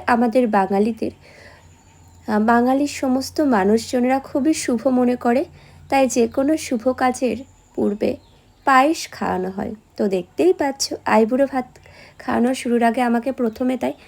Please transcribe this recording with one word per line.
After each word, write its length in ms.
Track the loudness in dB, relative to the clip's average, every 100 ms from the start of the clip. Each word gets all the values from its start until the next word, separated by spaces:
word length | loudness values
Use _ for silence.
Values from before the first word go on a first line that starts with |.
| 0
আমাদের 400 | 2 2 2 2
বাঙালিদের, 640 | 0 2 2 0 -2 -8 -10 -20 -20 -20 -20 -20 _ _ _ -20 -18 -4
আহ, 120 | 0
বাঙালির 480 | 2 2 2 2 -2
সমস্ত 540 | -2 -2 -2 -2 -2
মানুষজনেরা 800 | 2 2 4 2 0 -2 0 -2
খুবই 340 | -2 -2 0
শুভ 340 | -2 -2 -2 0
মনে 280 | 2 0 0
করে, 300 | 0 0 -2 -12 -20 -20 -2
তাই 180 | 2 2
যে 200 | 2 0
কোনো 300 | 0 0 0
শুভ 360 | -2 -2 -2
কাজের 440 | 0 -2 0 -4 -4 -10 _ _ -4
পূর্বে 420 | -2 -2 -4 -4 _ _ _ _
পায়েস 440 | 2 4 4 0 -8
খাওয়ানো 380 | -8 -4 -4 -4
হয়। 260 | -6 -8 -10 _ -4
তো 100 | -2
দেখতেই 460 | -2 -6 0 2
পাচ্ছ, 400 | 2 -2 -4 -8 -6 2
আইবুড়ো 420 | 2 4 2 0
ভাত 260 | -2 -8 -16 -20 -20 -20 -14
খাওয়ানো 340 | -4 0 0
শুরুর 300 | 0 0 2
আগে 180 | 2 2
আমাকে 300 | 0 0 -2
প্রথমে 460 | -2 -4 -2 -4 -2
তাই 160 | -4 -8